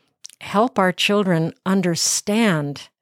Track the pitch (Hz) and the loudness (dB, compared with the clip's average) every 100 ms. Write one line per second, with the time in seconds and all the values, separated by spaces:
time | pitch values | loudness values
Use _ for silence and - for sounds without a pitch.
0 | _ _ - - - 196 240 - 185 175 | _ _ -20 -20 -4 0 0 2 0 0
1 | - 208 196 165 165 - - 190 185 165 | 0 0 2 0 0 -4 -2 0 0 -2
2 | - - - 208 226 160 143 143 - _ | -2 -4 -2 0 2 0 -2 -8 -16 _